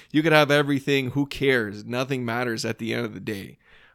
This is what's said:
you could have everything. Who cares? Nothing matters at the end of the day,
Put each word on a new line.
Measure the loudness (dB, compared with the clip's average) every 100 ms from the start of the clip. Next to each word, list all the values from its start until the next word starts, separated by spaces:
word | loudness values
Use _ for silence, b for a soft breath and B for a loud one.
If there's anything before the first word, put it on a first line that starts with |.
| B
you | 2
could | 6
have | 6 6
everything. | 4 4 0 0 0 0
Who | -2 -2
cares? | 0 2 2 0 -8 -8
Nothing | -6 -4 -4 -4
matters | -4 -4 -4 -4
at | -4
the | -4
end | -4 -4
of |
the | -8
day, | -8 -10 -10 -18 b b b